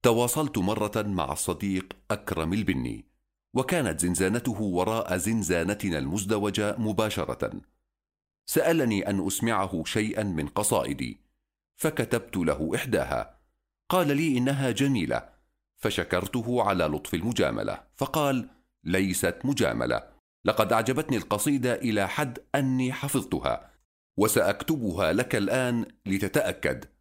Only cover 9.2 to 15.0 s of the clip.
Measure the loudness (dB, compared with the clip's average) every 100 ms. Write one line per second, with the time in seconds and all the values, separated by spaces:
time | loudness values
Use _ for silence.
9.2 | 0 -2 0 0 0 -4 -2 -2 0 -2
10.2 | -2 -2 -4 -2 2 2 0 -4 -6 -10
11.2 | _ _ _ _ _ _ -4 -2 -2 -2
12.2 | -2 -2 0 0 -2 -2 0 -2 0 -4
13.2 | -4 -12 _ _ _ _ _ 0 2 2
14.2 | 2 2 2 0 0 2 2 2